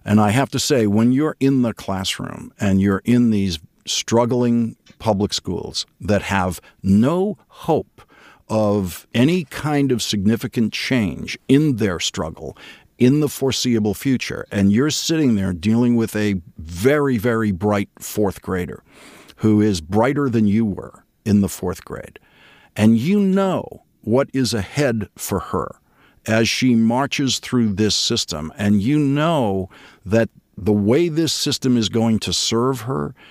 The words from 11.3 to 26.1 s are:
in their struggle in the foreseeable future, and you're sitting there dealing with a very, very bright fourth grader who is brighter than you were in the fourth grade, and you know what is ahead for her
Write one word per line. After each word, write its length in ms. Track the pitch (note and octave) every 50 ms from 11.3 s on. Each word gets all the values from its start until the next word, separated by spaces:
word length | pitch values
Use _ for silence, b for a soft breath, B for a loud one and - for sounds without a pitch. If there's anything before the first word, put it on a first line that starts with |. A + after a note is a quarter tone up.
| - - _
in 280 | - C3 C#3+ D#3 D3+ B2+
their 240 | G2 A2 G2 F2 D#2+
struggle 580 | - - - - E2 D#2+ D#2+ - D#2+ C#2 - B B B B B B B B
in 220 | - A#2+ B2+ C#3 D3+
the 100 | D3+ C#3
foreseeable 640 | - - C#3 C3+ A#2+ - - B2+ A#2 A2 G#2 G#2+ F#2+
future, 520 | - - C#3 C3 A#2+ - - - - - -
and 200 | - G#2 G2 G2
you're 180 | G2+ A2+ C#3 D#3
sitting 460 | C#3 - - - E3 D#3+ D#3 B2+ A2+
there 180 | G2+ F#2+ F#2 F#2
dealing 420 | E2 E2+ G#2+ A2 A#2 B2 A#2+ A#2+
with 200 | A#2 A2+ G#2 -
a 260 | G#2 G#2+ G#2 G2+ F2+ - - -
very, 600 | - E2+ D#2 F2 F2 G2 C3 D3 D3+ C#3+ C#3 B2+
very 340 | A2 F2+ B2 A2+ A2+ A2 G#2
bright 380 | F#2+ E2 G2+ G#2 G#2 G2+ G2+ - _ -
fourth 420 | - - - G#2+ G#2+ F#2+ F2 -
grader 420 | - - F#2 F#2 F2+ - - - - B B B B B B B B B B
who 260 | B - G#2+ G#2+ G#2+
is 200 | G#2 G#2+ G2 E2+
brighter 480 | D2+ D#2 F#2+ G#2+ A2+ C3+ C#3+ C#3+ C#3+ C3
than 180 | A2+ A#2 G#2+
you 180 | G2+ G2 A2+ A2+
were 400 | G#2 F2+ - A1+ - - - _ _ _ _ -
in 180 | G#2+ G2+ G#2
the 60 | G2
fourth 380 | F2+ - - - F2+ F2 - -
grade, 340 | - - - - - - - b b b b b b b b b b b
and 220 | - G#2 A2 A#2
you 220 | A2+ A#2 E3 G3+ G#3
know 640 | G3+ F#3+ F#3 G3 G3 F#3+ E3+ A#2+ - - - - _ _ _ _
what 260 | - G#2 A2 C3 C#3 - -
is 180 | C3+ C3 G#2 A#2
ahead 540 | A2 F#2 - - - D3+ C3 A#2 A2 G2+ - _
for 240 | - - - G#2 F2+
her 300 | - - - F2+ - - - _ _ b b b b b